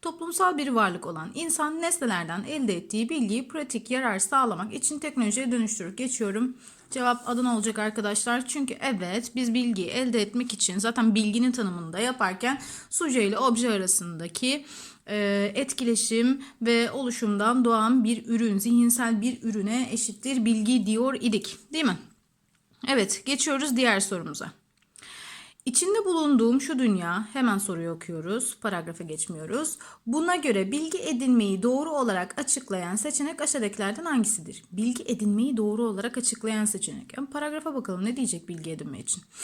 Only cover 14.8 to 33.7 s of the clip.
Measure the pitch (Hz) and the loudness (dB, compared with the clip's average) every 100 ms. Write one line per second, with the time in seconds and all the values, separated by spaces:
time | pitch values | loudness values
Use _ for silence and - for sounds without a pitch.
14.8 | - - - 208 202 202 202 202 262 - | -18 -20 -6 -2 2 2 0 0 -4 -2
15.8 | 233 226 - 226 240 269 - - 226 233 | 0 0 0 2 2 0 -4 -4 2 2
16.8 | 233 247 254 240 220 202 214 254 240 226 | 2 -2 -4 -2 0 2 2 4 4 4
17.8 | 220 262 220 220 - 233 226 196 233 240 | 6 6 4 0 0 2 2 2 4 6
18.8 | 240 240 233 220 233 - 226 208 196 240 | 6 4 2 2 0 -2 -4 -2 0 0
19.8 | 262 226 - 208 262 262 220 220 214 254 | -2 -2 -4 -6 -2 2 4 4 4 4
20.8 | 196 220 254 262 - 208 - - - 320 | 4 2 2 2 2 0 -2 -14 -8 0
21.8 | 285 165 - _ _ _ _ _ _ _ | 0 0 -6 _ _ _ _ _ _ _
22.8 | - 262 202 - - 277 - 269 294 247 | 0 2 2 -2 -2 -2 0 0 2 4
23.8 | 247 196 190 185 147 147 160 - _ _ | 4 4 2 -4 -6 -10 -12 -14 _ _
24.8 | _ - - - - - - _ - - | _ -20 -20 -18 -16 -18 -20 _ 2 4
25.8 | 359 427 403 330 302 269 226 262 269 277 | 4 2 2 2 6 6 6 4 2 0
26.8 | 247 190 170 180 214 269 247 202 196 175 | 2 2 0 -2 -4 0 2 2 -2 -4
27.8 | 165 165 - 165 165 220 262 - 220 185 | -4 -6 -8 -8 -4 -4 -4 -6 -6 -4
28.8 | 165 165 170 156 - 165 156 226 311 - | -6 -10 -10 -6 -6 -8 -6 -4 -4 -6
29.8 | - - - 277 339 359 294 202 190 285 | -14 -14 -2 0 2 2 2 2 2 -2
30.8 | 320 370 277 254 262 240 208 190 226 254 | -2 -4 -2 0 4 6 6 2 2 2
31.8 | 311 294 247 185 185 - 294 - - 190 | 2 0 2 0 -2 -4 -2 -2 -2 -4
32.8 | 175 214 302 294 285 330 311 285 208 | -2 -2 -2 -2 -2 -2 -2 0 -2